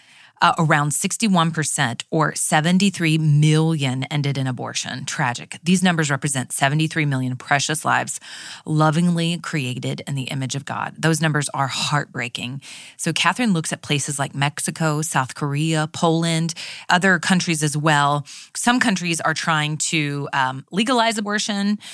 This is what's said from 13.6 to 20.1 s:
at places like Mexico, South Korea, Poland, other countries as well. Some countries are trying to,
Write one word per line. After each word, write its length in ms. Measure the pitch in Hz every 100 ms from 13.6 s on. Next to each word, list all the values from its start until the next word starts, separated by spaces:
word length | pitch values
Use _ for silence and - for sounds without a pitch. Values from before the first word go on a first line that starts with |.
| -
at 80 | -
places 360 | - 147 - 143
like 160 | 135
Mexico, 680 | 139 143 - - 160 160 151
South 340 | 156 143 131 -
Korea, 540 | 147 143 160 156 160
Poland, 640 | - 170 160 165 160 165 - - - -
other 320 | 180 196 180
countries 420 | - 185 175 156
as 120 | 151 147
well. 500 | 160 147 143 147 - - - -
Some 240 | 240 247
countries 400 | 247 185 175 165
are 140 | -
trying 440 | 156 - 156 151 151 -
to, 380 | 160 147